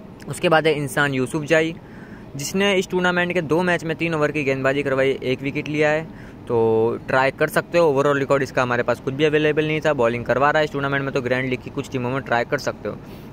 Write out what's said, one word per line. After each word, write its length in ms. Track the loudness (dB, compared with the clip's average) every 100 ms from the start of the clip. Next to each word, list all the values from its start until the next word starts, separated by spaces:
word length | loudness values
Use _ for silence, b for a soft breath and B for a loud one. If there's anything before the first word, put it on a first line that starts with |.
| -20 -16 -12
उसके 220 | -4 2
बाद 180 | 4 4
है 60 |
इंसान 400 | 0 -2 0 0
यूसुफ 300 | 0 -2 -2
जाई, 320 | 2 2 2 -6 B B B B B -10
जिसने 400 | -4 0 2 2
इस 140 | 0
tournament 440 | 0 2 2 0
के 80 | 0
दो 200 | 0 2
match 220 | 2 0
में 140 | -2 -2
तीन 180 | -2 0
over 160 | 0
की 120 | 0
गेंदबाजी 400 | 0 0 2 2
करवाई, 360 | 0 2 2 0
एक 180 | -2 -2
wicket 260 | -4 -4 -2
लिया 220 | 0 2
है। 460 | 0 -4 -12 -18 -12 -2
तो 520 | 2 4 4 2 0 0
try 240 | 2 2
कर 160 | 2 0
सकते 300 | 0 2 4
हो, 140 | 4
overall 280 | 4 4 2
record 240 | 2 2
इसका 200 | 2 -2
हमारे 200 | 0 0
पास 160 | 0 -2
कुछ 140 | -2
भी 100 | 0
available 440 | 2 4 2 2 0
नहीं 140 | 0
था, 120 | 0
bowling 320 | 2 2 2 0
करवा 260 | 2 4
रहा 80 | 4
है 60 | 0
इस 60 |
tournament 320 | -2 -2 -2
में, 100 | -2
तो 80 | -2
grand 280 | 0 -2 -2
league 120 | -4
की 80 | -6
कुछ 220 | -8 -6
टीमों 180 | -4 -4
में 120 | -4
try 220 | 0 0 0
कर 120 | -2
सकते 320 | -4 -6 -8
हो। 80 | -10 B B B